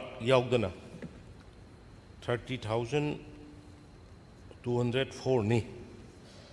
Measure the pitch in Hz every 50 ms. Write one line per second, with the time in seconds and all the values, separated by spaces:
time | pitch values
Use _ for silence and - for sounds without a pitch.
0 | - - - - 113 117 131 127 123 117 123 120 104 92 - - - - - -
1 | - - - - - - - - - - - - - - - - - - - -
2 | - - - - - - 120 113 - - 110 - - 104 110 117 120 117 135 147
3 | 147 147 147 - - - - - - - - - - - - - - - - -
4 | - - - - - - - - - - - - - 123 120 120 123 120 113 131
5 | 135 131 - - - 127 131 123 101 104 120 117 - - - - - - - -
6 | - - - - - - - - - -